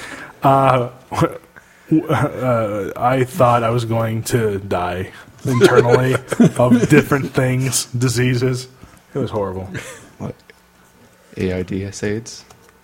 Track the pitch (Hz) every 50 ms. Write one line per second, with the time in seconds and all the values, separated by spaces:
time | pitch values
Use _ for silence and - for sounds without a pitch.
0 | - - - - - - - - - 139 135 135 135 131 127 127 120 123 - -
1 | - - - - - - - - _ - - - _ _ _ _ _ - 160 160
2 | - 160 139 117 135 143 82 - 127 127 120 113 113 101 104 104 98 - - -
3 | 117 123 131 135 127 123 - - 127 120 120 120 117 113 117 123 117 113 113 113
4 | 113 110 110 113 113 - - 120 113 107 101 95 98 98 98 87 87 87 90 92
5 | 92 - - - - - - - - 135 127 120 - - 123 139 123 120 123 127
6 | 127 131 127 - - - - - 240 - - - 123 123 247 233 208 - 151 143
7 | 117 - 147 135 - 127 - 143 131 127 127 127 131 131 - - - - - 120
8 | 127 127 107 120 123 127 127 120 131 127 127 123 - - - - - - - -
9 | _ _ - 143 120 101 - 107 98 95 92 95 95 95 92 - - - - -
10 | - - - - 107 - - _ _ _ - _ _ _ _ _ _ _ _ _
11 | _ _ _ _ _ _ - - 98 92 92 92 92 - 101 95 98 98 - -
12 | 101 104 104 113 117 - - - - - - _ _ _ _ _